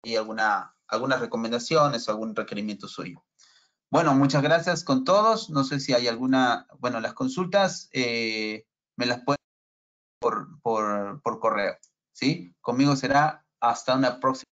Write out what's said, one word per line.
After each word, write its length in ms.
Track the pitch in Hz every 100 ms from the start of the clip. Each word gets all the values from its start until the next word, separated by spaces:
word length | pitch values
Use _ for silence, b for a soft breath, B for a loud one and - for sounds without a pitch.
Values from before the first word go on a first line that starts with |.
y 120 | 117 113
alguna, 600 | 110 110 110 98 90 _ _
algunas 320 | 110 131 127
recomendaciones 880 | 117 117 113 120 - 160 147 117 113
o 40 |
algún 240 | 107 113 107
requerimiento 520 | 107 104 107 101 101
suyo. 360 | - 90 87 _ _ b b b b _
Bueno, 240 | - 165 135
muchas 260 | 139 151
gracias 420 | 143 170 170 165
con 200 | - 131
todos. 480 | 131 190 220 214 -
No 120 | 147
sé 160 | 131 143
si 140 | 135
hay 140 | 123 120
alguna, 580 | 113 127 131 123 117 - -
bueno, 200 | - 117
las 140 | 110
consultas, 760 | - 131 131 180 202 190 185 -
eh, 720 | 131 123 117 113 110 107 107 _ _ _ -
me 80 | 123
las 160 | 123
pueden 140 | - 143 _ _ _ _ _ _ _ _
por, 400 | 127 107 - -
por, 600 | 117 110 107 104 101 -
por 180 | - 113
correo, 380 | 113 107 98 - _ _ _
¿sí? 440 | - 131 160 - _
Conmigo 360 | - 123 143 135
será 500 | 131 139 151 - _ _
hasta 340 | 117 120 - 131
una 240 | 127 127
próxima. 300 | 135 131 -